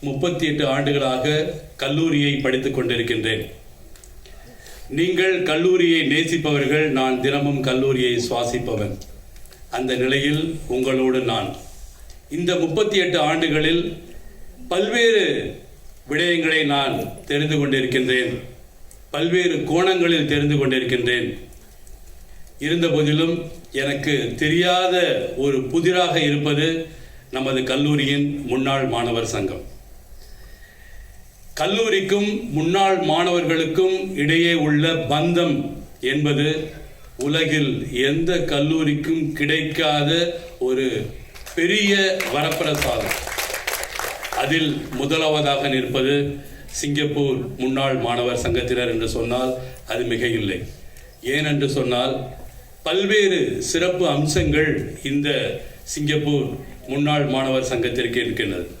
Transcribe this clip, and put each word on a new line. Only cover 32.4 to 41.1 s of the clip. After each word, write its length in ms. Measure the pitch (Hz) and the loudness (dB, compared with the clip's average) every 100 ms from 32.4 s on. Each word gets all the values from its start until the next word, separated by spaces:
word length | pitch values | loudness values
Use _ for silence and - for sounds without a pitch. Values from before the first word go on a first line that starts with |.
| 120 | -2
முன்னாள் 500 | 143 160 190 196 190 | -2 2 4 4 4
மாணவர்களுக்கும் 920 | 156 208 190 175 160 165 160 160 185 185 - 143 | 2 2 2 2 2 0 0 2 4 2 -2 -2
இடையே 360 | 147 165 170 170 | 2 4 4 4
உள்ள 360 | 151 147 160 165 - | 4 4 2 0 0
பந்தம் 500 | 147 165 170 170 143 - - - - | 2 2 4 2 2 -2 -8 -14 -6
என்பது 440 | 123 147 147 143 151 156 - - - - - - | -2 0 2 2 2 0 -4 -12 -16 -18 -20 -6
உலகில் 540 | 139 160 151 151 139 110 - 123 | -2 0 2 2 0 -2 -4 0
எந்த 380 | 135 156 170 175 | 2 2 2 0
கல்லூரிக்கும் 760 | 147 143 151 160 151 147 156 165 147 | 0 0 2 2 2 0 0 0 -2
கிடைக்காத 800 | - 147 156 151 147 156 147 147 165 170 - - - | -2 0 0 0 0 0 2 2 2 0 -4 -10 -6
ஒரு 260 | 127 131 131 110 101 | -2 0 0 -2 -6